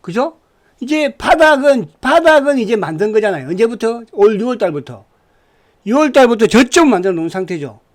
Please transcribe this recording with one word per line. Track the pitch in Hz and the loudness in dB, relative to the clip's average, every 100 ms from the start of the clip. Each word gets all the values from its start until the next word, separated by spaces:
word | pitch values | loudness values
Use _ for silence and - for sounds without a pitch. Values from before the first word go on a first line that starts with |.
그죠? | - 185 294 _ _ _ _ _ | -8 -6 -6 _ _ _ _ _
이제 | 254 302 285 - | -6 -4 -4 -4
바닥은, | - 339 311 285 285 262 165 _ | -2 4 4 4 2 0 -2 _
바닥은 | 254 320 330 311 277 277 | 0 2 4 2 2 -2
이제 | 208 | -2
만든 | 226 175 160 208 | -4 -4 -4 -2
거잖아요. | 214 208 170 135 | 0 0 -4 -6
언제부터? | 180 226 233 220 233 226 | -2 -2 -2 -6 -6 -12
올 | - 202 208 | 2 2 2
유월 | 233 240 | -4 -2
달부터. | 196 147 131 110 _ _ _ _ _ _ _ _ - | -4 -4 -12 -20 _ _ _ _ _ _ _ _ -4
유월 | 254 302 | 0 2
달부터 | 262 254 226 220 | 4 2 2 2
저점 | 220 247 - 311 | 2 2 2 2
만들어 | 196 190 | 2 -2
놓은 | 175 165 | -4 -6
상태죠. | 190 190 175 143 107 _ | -8 -8 -8 -10 -16 _